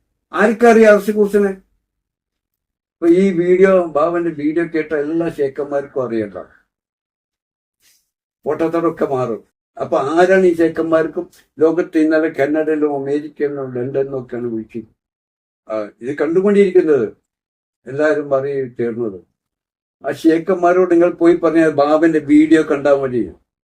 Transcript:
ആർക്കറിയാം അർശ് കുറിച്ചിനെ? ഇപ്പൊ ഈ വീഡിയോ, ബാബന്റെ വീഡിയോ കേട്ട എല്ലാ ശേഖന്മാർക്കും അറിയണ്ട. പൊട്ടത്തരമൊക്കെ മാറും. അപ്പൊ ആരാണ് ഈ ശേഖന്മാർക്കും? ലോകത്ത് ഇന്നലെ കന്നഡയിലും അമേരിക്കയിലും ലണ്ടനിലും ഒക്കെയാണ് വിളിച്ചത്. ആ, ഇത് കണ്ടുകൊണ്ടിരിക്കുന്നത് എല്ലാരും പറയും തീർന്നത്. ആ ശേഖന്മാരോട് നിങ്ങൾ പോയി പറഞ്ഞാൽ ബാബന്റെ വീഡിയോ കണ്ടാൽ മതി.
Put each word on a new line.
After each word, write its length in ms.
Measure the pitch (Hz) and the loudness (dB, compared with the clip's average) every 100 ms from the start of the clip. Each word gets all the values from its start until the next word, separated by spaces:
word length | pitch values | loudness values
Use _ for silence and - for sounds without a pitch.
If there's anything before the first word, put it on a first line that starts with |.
| _ _ _ | _ _ _
ആർക്കറിയാം 600 | 156 220 220 233 226 220 | 0 0 4 4 6 6
അർശ് 160 | 208 208 | 4 2
കുറിച്ചിനെ? 400 | 208 196 202 196 | 0 0 2 0
ഇപ്പൊ 1600 | 190 _ _ _ _ _ _ _ _ _ _ _ _ _ - 170 | -4 _ _ _ _ _ _ _ _ _ _ _ _ _ -4 2
ഈ 220 | 180 196 | 4 2
വീഡിയോ, 560 | 170 180 185 190 185 170 | 0 2 4 4 4 0
ബാബന്റെ 440 | 147 165 175 170 | 0 0 -2 -4
വീഡിയോ 340 | 147 147 165 | -4 -4 -2
കേട്ട 280 | 160 165 156 | -4 -4 -4
എല്ലാ 360 | 151 147 165 165 | -4 -4 -4 -4
ശേഖന്മാർക്കും 800 | 156 135 143 143 143 139 139 120 | -4 -4 -4 -6 -6 -6 -6 -4
അറിയണ്ട. 260 | 113 104 92 - _ _ _ _ _ _ _ _ _ _ _ _ _ _ _ _ _ _ _ | -4 -6 -10 -18 _ _ _ _ _ _ _ _ _ _ _ _ _ _ _ _ _ _ _
പൊട്ടത്തരമൊക്കെ 600 | 127 156 165 165 165 165 151 | -8 -4 -2 -2 -2 -2 -4
മാറും. 480 | 131 120 104 _ _ _ - | -4 -4 -8 _ _ _ -12
അപ്പൊ 160 | 131 160 | -4 -4
ആരാണ് 500 | 139 165 180 190 185 | -2 2 4 4 2
ഈ 100 | 165 | 2
ശേഖന്മാർക്കും? 760 | 165 160 160 160 156 180 175 _ _ - | 0 -2 -4 -4 -6 -8 -12 _ _ -2
ലോകത്ത് 400 | 160 165 165 160 | 0 0 -2 0
ഇന്നലെ 300 | 156 156 160 | 0 0 -2
കന്നഡയിലും 680 | - 143 156 156 151 147 139 | -2 -2 -2 -2 -2 -2 -4
അമേരിക്കയിലും 760 | 139 147 151 - 143 143 131 | -4 -6 -6 -6 -6 -6 -10
ലണ്ടനിലും 480 | 123 131 135 135 135 | -8 -6 -6 -6 -8
ഒക്കെയാണ് 240 | 120 120 120 | -10 -10 -8
വിളിച്ചത്. 380 | 113 110 117 107 _ _ _ _ _ _ _ - | -8 -10 -14 -16 _ _ _ _ _ _ _ -10
ആ, 180 | 110 104 - | -10 -10 -12
ഇത് 160 | 120 - | -10 -6
കണ്ടുകൊണ്ടിരിക്കുന്നത് 880 | 151 180 202 202 190 180 156 139 107 - _ _ _ _ _ _ 120 | -2 0 2 2 4 2 2 2 0 -8 _ _ _ _ _ _ -12
എല്ലാരും 440 | 139 151 147 143 | -2 0 -2 -2
പറയും 460 | 135 139 139 127 123 | -4 -4 -6 -8 -6
തീർന്നത്. 400 | 117 113 113 92 _ _ _ _ _ _ _ _ - | -6 -4 -8 -8 _ _ _ _ _ _ _ _ -8
ആ 60 | |
ശേഖന്മാരോട് 840 | 151 320 165 165 180 175 180 180 | 0 2 2 0 0 2 2 2
നിങ്ങൾ 160 | 170 175 | 2 2
പോയി 260 | 170 170 170 | 2 2 4
പറഞ്ഞാൽ 340 | 165 165 160 | 2 2 2
ബാബന്റെ 480 | 143 143 156 165 156 | 2 2 4 2 0
വീഡിയോ 440 | 139 151 156 160 | 2 4 6 4
കണ്ടാൽ 320 | 151 143 143 | 2 0 2
മതി. 380 | 139 131 123 92 - _ _ | 2 0 -4 -6 -10 _ _